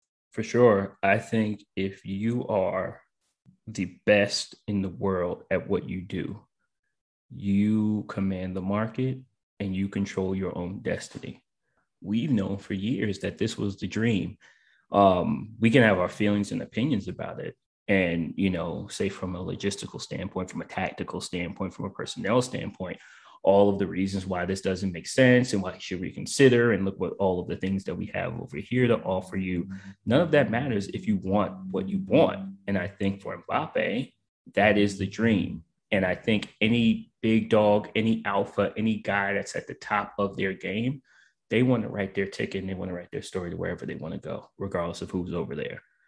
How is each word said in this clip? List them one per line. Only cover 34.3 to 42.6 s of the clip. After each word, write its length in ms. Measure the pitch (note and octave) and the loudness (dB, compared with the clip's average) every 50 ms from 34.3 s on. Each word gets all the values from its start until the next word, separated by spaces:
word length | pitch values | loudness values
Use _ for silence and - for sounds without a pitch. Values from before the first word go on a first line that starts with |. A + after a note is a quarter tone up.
| _ _ _ - - | _ _ _ -4 2
that 240 | - G2 G#2+ G#2 G#2 | 4 6 6 6 6
is 180 | G#2 G#2 G2 | 4 2 2
the 100 | F#2+ G2+ | -2 -4
dream. 580 | G2 - - A2 A#2 A2 F#2+ E2 E2+ F2+ - - _ _ _ _ _ | -6 -2 0 2 4 4 4 2 -2 -6 -10 -14 _ _ _ _ _
And 160 | - G2 F#2+ | 0 0 2
I 80 | F2+ F2+ | 0 -2
think 400 | - - - A2 G#2 - - - _ | -2 0 0 0 0 0 -4 -2 _
any 500 | G#2 A2 A#2 A#2+ A#2 A2+ A2 A2+ - - _ _ | 2 2 4 4 4 4 4 2 -2 -10 _ _
big 300 | - A2 A2 A2+ G#2 A2 | 0 2 2 2 4 4
dog, 400 | A2+ G#2+ G#2+ G#2 G#2 G#2 G#2+ - - | 4 6 6 6 4 4 2 0 -2
any 280 | A2+ A2 A2+ A2+ A2+ - | 0 2 2 0 0 0
alpha, 480 | G#2 G2+ G2 G2 - - - G2+ F#2+ - - | -2 -2 0 -2 -2 0 0 0 0 0 -2
any 180 | A2 A2 A2 | -2 -2 -2
guy 380 | G#2 - - G2 G2+ G2 G2 G2+ | -2 -2 -2 0 0 0 0 -2
that's 220 | G2 G2 - - | -2 -4 -4 -8
at 100 | - - | -8 -8
the 80 | - - | -8 -12
top 400 | - - - A2 G#2 G2+ G2 - - | -14 -6 -2 -2 0 -2 -2 -2 -2
of 180 | G2+ G2 - | -2 -2 -2
their 180 | - G2 G2 F#2+ | -4 -4 -4 -4
game, 480 | F#2 - F2+ F#2+ G#2+ A#2 B2+ D3 D3 - _ _ _ _ _ _ _ _ _ | -6 -6 -6 -4 -2 -2 -2 -4 -4 -10 _ _ _ _ _ _ _ _ _
they 120 | - A2 B2+ | 2 2 4
wanna 260 | B2+ B2+ A#2 G#2+ G#2 | 4 2 2 0 -4
write 260 | - G#2 G2 F#2+ - | -4 -4 -4 -4 -2
their 120 | G2+ G2 | -4 -4
ticket 360 | F#2+ - - A2+ A2+ - G2 | -4 -4 -6 -6 -4 -4 -6